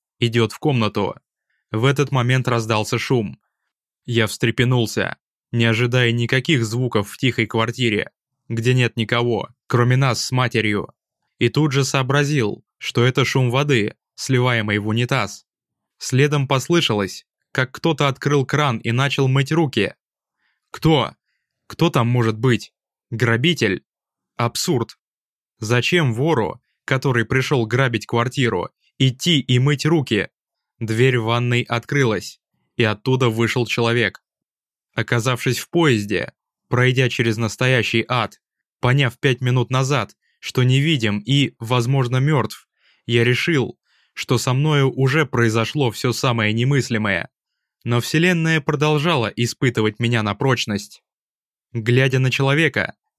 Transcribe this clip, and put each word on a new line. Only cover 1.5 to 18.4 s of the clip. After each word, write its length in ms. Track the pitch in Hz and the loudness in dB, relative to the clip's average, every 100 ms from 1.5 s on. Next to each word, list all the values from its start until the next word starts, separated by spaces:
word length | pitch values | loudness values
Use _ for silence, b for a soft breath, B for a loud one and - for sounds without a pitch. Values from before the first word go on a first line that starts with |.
| _ _ | _ _
В 120 | 110 | 0
этот 280 | 131 139 139 | 0 0 0
момент 340 | 131 120 131 123 | 0 0 0 0
раздался 500 | 120 110 107 107 117 | -2 0 -2 0 -4
шум. 440 | - 127 104 - _ _ _ _ _ _ | -2 -2 -2 -8 _ _ _ _ _ _
Я 240 | - 113 107 | -2 0 0
встрепенулся, 880 | - 117 110 123 127 110 - 92 - _ _ _ | 0 -2 0 2 2 0 -2 -4 -6 _ _ _
не 140 | 120 | 0
ожидая 480 | 117 110 123 127 120 | 2 2 0 2 2
никаких 520 | 120 120 131 127 147 | 0 0 -2 0 0
звуков 460 | 110 120 127 107 101 | 0 -2 -2 -2 -4
в 80 | - | -4
тихой 280 | 131 113 107 | -2 0 -2
квартире, 640 | 113 113 - 120 104 - _ _ _ - | -2 -2 -2 -2 -2 -6 _ _ _ -10
где 240 | 117 117 | -4 0
нет 240 | 127 120 - | 2 0 -2
никого, 520 | 107 120 120 110 - _ - | -2 -2 -2 -2 -6 _ -4
кроме 300 | 120 120 127 | 0 2 2
нас 280 | 135 110 | 2 -2
с 60 | - | -2
матерью. 640 | 127 123 117 107 104 - _ _ _ _ - | -2 0 0 -2 -2 -6 _ _ _ _ -2
И 80 | - | 0
тут 240 | - 151 | 2 0
же 120 | 131 | 0
сообразил, 800 | 135 139 131 143 143 151 104 - _ _ | 0 0 0 0 0 0 -2 -6 _ _
что 260 | - - | -6 0
это 200 | 123 127 | 2 2
шум 260 | - 135 123 | 0 0 0
воды, 460 | 127 147 123 101 - _ | 0 0 0 0 -6 _
сливаемой 640 | - - 127 123 117 104 104 | -10 -2 0 2 0 0 -2
в 80 | 104 | -2
унитаз. 580 | 110 120 135 101 - _ _ _ _ _ - | -2 0 -2 -4 -8 _ _ _ _ _ -16
Следом 480 | - 127 143 147 135 | -2 2 2 2 0
послышалось, 800 | 135 - 170 - 104 98 - - _ _ | 0 0 0 2 0 -2 -6 -20 _ _
как 220 | - 131 | -4 -4
кто-то 340 | - 165 151 143 | -2 -2 0 0
открыл 400 | 131 143 147 | 0 0 0